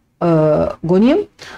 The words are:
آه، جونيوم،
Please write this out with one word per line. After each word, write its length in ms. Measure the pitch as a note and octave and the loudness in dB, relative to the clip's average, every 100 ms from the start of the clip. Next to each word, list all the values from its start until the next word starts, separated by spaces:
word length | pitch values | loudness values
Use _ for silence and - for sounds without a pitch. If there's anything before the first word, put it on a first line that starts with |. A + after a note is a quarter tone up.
| _ _ | _ _
آه، 540 | F3 D#3+ D#3 D#3 E3 - | -2 0 0 0 -2 -6
جونيوم، 420 | E3 F#3 A#3 F4+ G4+ _ - | -2 2 2 0 -4 _ -20